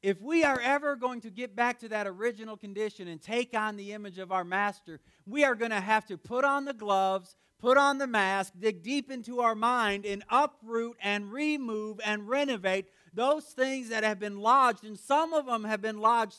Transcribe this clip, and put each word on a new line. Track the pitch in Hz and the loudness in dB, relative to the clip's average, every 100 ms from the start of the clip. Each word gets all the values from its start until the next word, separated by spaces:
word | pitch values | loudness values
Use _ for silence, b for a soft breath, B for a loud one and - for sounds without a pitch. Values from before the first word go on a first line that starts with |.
If | 196 190 | -2 -2
we | 226 330 302 | 0 2 2
are | 262 | 2
ever | 240 285 294 277 | 0 0 0 -4
going | 254 247 | -4 -6
to | 220 | -12
get | 190 247 | -12 -10
back | 196 240 247 | -2 -2 -2
to | 226 | -6
that | 214 202 | -4 -4
original | 180 226 214 220 214 | -4 -4 -4 -14 -14
condition | 208 196 214 208 180 | -12 -6 -6 -6 -14
and | 165 | -12
take | - 233 247 | -6 -4 -2
on | 226 214 208 | -2 -2 -4
the | 202 | -10
image | 214 208 185 | -12 -12 -12
of | 185 | -4
our | 190 175 | -4 0
master, | 190 202 196 - 156 b b - | 0 0 -2 -16 -20 b b -8
we | 262 | 2
are | 277 233 | 2 4
gonna | 233 214 | -2 -2
have | 190 220 - | 2 2 2
to | 175 | -14
put | - 240 277 | -6 0 2
on | 277 | 2
the | 277 | -2
gloves, | 240 208 196 190 190 180 _ _ _ | -8 0 2 2 0 -6 _ _ _
put | 233 262 | 4 6
on | 285 277 | 6 4
the | 277 | 0
mask, | 226 190 196 190 180 | 2 2 2 -2 -2
dig | 220 180 | -2 -2
deep | 175 285 254 | -4 -4 -4
into | 262 220 247 | -10 -8 0
our | 233 220 | 2 2
mind, | 226 247 214 202 202 | 2 2 2 0 -4
and | 202 202 | -8 0
uproot | 247 294 _ 220 233 233 233 | 2 2 _ -6 -4 -4 -6
and | 196 208 202 | -4 -4 -4
remove | 240 302 302 247 214 214 214 214 | -4 -2 -2 -4 -6 -6 -6 -4
and | 214 208 | -4 -2
renovate | 262 285 233 190 190 190 b b | -2 0 -2 0 -2 -4 b b
those | 180 254 302 - | -2 0 0 -2
things | - 262 269 233 | -2 -2 0 -4
that | 226 | 0
have | 214 208 | 0 0
been | 208 202 | -6 0
lodged. | 208 262 262 233 214 | 6 6 6 2 -8
And | 208 | -16
some | - 277 330 | 2 2 4
of | 320 262 | 0 0
them | 233 214 | -4 -2
have | 214 | -4
been | 214 214 | -4 0
lodged | 220 233 220 | 4 4 2